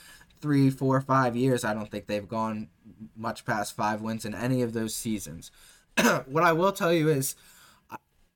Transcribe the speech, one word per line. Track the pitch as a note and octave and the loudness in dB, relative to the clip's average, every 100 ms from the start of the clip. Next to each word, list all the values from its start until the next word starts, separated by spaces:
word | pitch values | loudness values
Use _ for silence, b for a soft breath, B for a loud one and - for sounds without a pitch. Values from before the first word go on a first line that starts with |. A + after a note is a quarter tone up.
| B B B _ | B B B _
three, | D3 C#3+ C3+ | 0 4 4
four, | C3+ C3+ C3+ | 4 2 0
five | C3+ C3 B2+ A#2 | 2 2 2 2
years, | C3+ B2 A2+ | 2 2 0
I | |
don't | G#2+ G#2+ | -4 -6
think | G2+ - | -10 -6
they've | G#2 G2+ | -6 -4
gone | A2+ A2 G#2+ G#2+ _ G#2+ G2+ A2 A2 | -4 -4 -6 -10 _ -20 -20 -20 -10
much | A2+ A2 - | -10 -8 -4
past | A2 G#2 - | -4 -4 -4
five | G#2+ G#2+ | -4 -2
wins | A2 A2 | -6 -6
in | A2 G2 | -8 -6
any | B2 B2+ | -2 0
of | A#2+ | 0
those | A2+ A2 - | -2 -4 -4
seasons. | A#2 G#2 - D#2+ - B B B B - | -4 -4 -6 -14 -18 B B B B 2
<clears throat> | A#3 D#3 C3+ | 2 2 0
What | D3 | 2
I | E3+ | 4
will | D#3+ G3 | 4 2
tell | G3 F3 | 2 2
you | E3+ D#3 | 4 4
is, | C#3+ C3+ - B B B B _ | 2 -2 -6 B B B B _
I, | - _ _ _ | -18 _ _ _